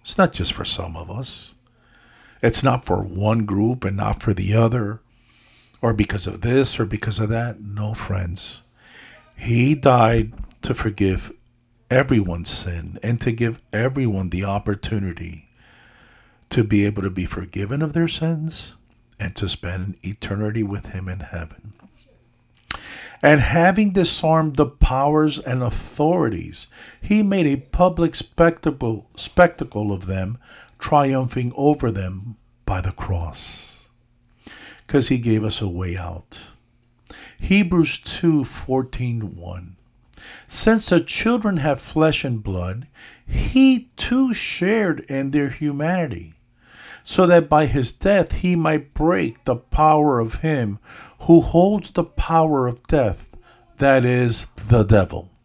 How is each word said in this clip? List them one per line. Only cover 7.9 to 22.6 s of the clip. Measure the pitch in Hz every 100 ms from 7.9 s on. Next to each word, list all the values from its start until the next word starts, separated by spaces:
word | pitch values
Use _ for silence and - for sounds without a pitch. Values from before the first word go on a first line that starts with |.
friends. | 107 - 95 90 87 - - _ _ _ - - - _ -
He | - 117 127
died | 151 139 123 113 117 110 - - -
to | -
forgive | 127 110 98 98 92 - - _ _ _ _ _
everyone's | 127 135 120 92 85 82
sin | - - 85 80 -
and | 104 117
to | -
give | 113 117 113 _
everyone | 104 123 139 123 98 92
the | 92
opportunity | 98 101 - 98 - 107 95 85 85 80 _ _ _ _ _ _ _ _ _ _ _
to | -
be | 110 104
able | 101 104
to | 95
be | 90
forgiven | 87 - 90 - 101 139
of | 156
their | 156 165
sins | - 160 165 160 - - - _ _ _ _
and | 98
to | - 95
spend | - 87 92 92 92
eternity | 92 101 - 101 107 110
with | 104 101 -
him | 95 92
in | 92
heaven. | - 87 82 - 107 - - _ _ _ _ _ _ _